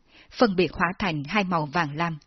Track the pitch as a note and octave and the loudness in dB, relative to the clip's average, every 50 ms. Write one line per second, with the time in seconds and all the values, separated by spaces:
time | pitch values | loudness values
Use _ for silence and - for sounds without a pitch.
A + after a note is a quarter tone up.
0 | _ _ - - - - - - B3+ G#3+ F3+ F3+ F3+ C#3+ - - F3+ E3+ - - | _ _ -20 -20 -20 -6 0 2 4 4 4 4 2 2 0 0 -2 -2 -2 -2
1 | G#3+ F#3 D#3+ D3 C#3 D3 F#3+ G#3+ G3 F3+ F3+ E3 D3+ C#3 C#3+ F3 E3 C#3+ D3 D#3 | -2 -2 -2 -2 -4 -2 0 0 0 0 0 -2 -2 0 -2 -2 -2 -2 -2 -4
2 | E3+ E3+ D#3+ D3 - | -4 -4 -4 -8 -12